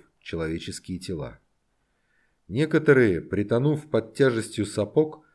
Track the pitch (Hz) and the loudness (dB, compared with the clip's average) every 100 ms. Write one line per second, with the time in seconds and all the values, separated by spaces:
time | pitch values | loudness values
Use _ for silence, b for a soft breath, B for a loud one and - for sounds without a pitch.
0 | _ _ - 85 80 85 - - - 90 | _ _ -10 -6 -4 -6 -8 -12 -10 -10
1 | - 85 65 - _ _ _ _ _ _ | -8 -8 -10 -14 _ _ _ _ _ _
2 | _ _ _ _ - 107 156 156 156 131 | _ _ _ _ -8 -2 0 2 6 6
3 | 113 85 - 95 101 117 143 151 - 113 | 6 2 -2 -4 0 0 2 0 -2 -4
4 | - - 135 113 107 - 101 - 101 147 | -4 2 2 2 -4 -4 -4 -2 0 0
5 | 156 - b | 0 -4 b